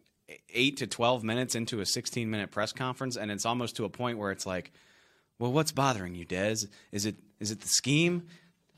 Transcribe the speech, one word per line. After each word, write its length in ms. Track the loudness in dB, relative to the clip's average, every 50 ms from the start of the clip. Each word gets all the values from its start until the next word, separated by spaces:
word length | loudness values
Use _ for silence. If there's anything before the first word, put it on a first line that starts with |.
| _ _ _ _ _ -20 -20 -20 _ -6
eight 260 | 0 2 2 2 2
to 100 | 0 -4
twelve 380 | -4 0 2 4 4 4 4 2
minutes 320 | 0 0 0 0 0 0
into 240 | -2 -2 -2 -2 -2
a 40 | -2
sixteen-minute 680 | 0 -2 -2 -2 -4 -4 -2 -2 -2 -2 -2 -4 -4
press 200 | -2 -2 -2 -2
conference, 440 | -2 -2 -4 -4 -2 -4 -4 -4 -4
and 140 | -4 -4 -4
it's 120 | -4 -2 0
almost 300 | 0 0 0 -2 -4 -2
to 80 | -4 -4
a 60 | -4
point 280 | -2 -2 -2 -2 -2 0
where 120 | -2 -2
it's 160 | -2 -2 -4
like, 240 | -2 -2 -4 -4 -6 _ -20 -20 _ _ _ _ _ _ _ _ _ _ -2
"Well, 120 | -2 2
what's 200 | 2 2 2 2
bothering 420 | 2 2 4 4 2 2 -2 -6 -6
you, 100 | -8 -6
Dez? 440 | -4 0 0 2 2 0 0 -4 -6 -10 -18 -16 -6
Is 140 | -4 -2 -2
it, 100 | -2 -2 -4 -12 -20 _ -8
is 100 | -6 -6
it 100 | -6 -4
the 80 | -2 2
scheme?" 600 | 2 2 4 4 4 6 6 4 2 0 -4 -8 -18 -20 _ _ _ _ _ _ _